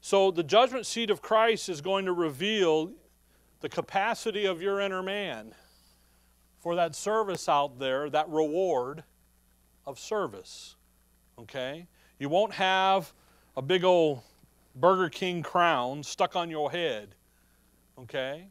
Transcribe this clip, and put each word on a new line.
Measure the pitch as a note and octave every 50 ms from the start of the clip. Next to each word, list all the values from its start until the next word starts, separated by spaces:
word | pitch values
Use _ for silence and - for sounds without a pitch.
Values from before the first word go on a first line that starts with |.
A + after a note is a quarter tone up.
So | _ - - G3 F#3+ F#3+
the | F3+ D#3+ E3+
judgment | C#3+ F3+ G#3+ B3 C4 A#3+ C4 G#3+
seat | - - A3+ A#3 G#3
of | G#3 D#3
Christ | - - A3 A3 A3 A3+ A3+ F#3+ - -
is | F#3 D3 C#3+
going | F3+ F#3+ G3 F#3+
to | F#3 F3+
reveal | E3+ F3 D#3+ C#3+ B2+ F3 G3+ A3 G#3+ F#3+ E3+ D#3 D#3 D#3 F3+ A#3+ - _ _ _ _ _ _ _ _ _ _ _ _
the | - D3+
capacity | - - E3 - - G3 G3 A3 A#3 - - A#3 G3+ G3+ G#3
of | G3 F#3 D#3+
your | E3+ G3 G3 G3
inner | G3+ G3 F#3+ F#3 F#3
man | F#3+ G3 G#3 G3+ F3+ C3+ A2+ G#2+ A2+ A2+ _ _ _ _ _ _ _ _ _ _ _ _ _ _ _ _ _ _ _ _ _
for | _ E3+ E3+
that | F3 F3 E3+ D3+
service | - - G3 G#3+ A3+ A3 G3 F#3 D#3+ - -
out | D#3+ C#3+ C#3+ C#3+ C3 B2
there, | C3+ C3 C3 C3+ D3 D3+
that | C3+ D3+ D3+ E3
reward | D#3 D#3 D#3 D3+ D3+ E3+ F#3+ F#3 D#3+ C3 B2 B2+ D3 D#3+ D#3 _ _ _ _ _ _ _ _ _ _ _ _ _ _ _ _
of | - C3+ -
service. | - - A3 G#3+ F#3+ C#3+ G2+ G2 F2 - - - - - - _ _ _ _ _ _ _ _ _ _ _ _ -
Okay? | A#2 G#2+ - C#3 B2+ B2+ C#3 D#3+ F3 E3+ _ _ _ _ _ _
You | C3+ C#3+
won't | D3+ F3+ G#3 G#3+ G3
have | - G3 F#3 F#3+ F#3+ F#3+ F#3+ G3 G3 F3 - - _ _ _ _ _ _ _ _
a | - C3
big | C#3 F3+ F#3 F3
old | F#3 F#3 F3 E3 D#3 C#3+ B2+ - _ _ _ _ _ _ _ _ _ _
Burger | C3 C3 F3 F#3+ F#3 F#3 D#3+
King | - - - F#3 F3+ F3 D3+
crown | - - F3+ F3 E3+ D#3+ C3 B2 B2 C3+ D3 C#3+
stuck | - - - G3 F3 -
on | F#3 E3+ E3+
your | D#3+ D#3 D3+ C#3+
head. | B2+ F3 E3+ D#3+ B2 G#2+ G#2 G2+ G2+ _ _ _ _ _ _ _ _ _ _ _ _ _ _ _ _ -
Okay? | B2+ A#2 - C#3+ C3 C3 C#3 D#3+ F3+ G3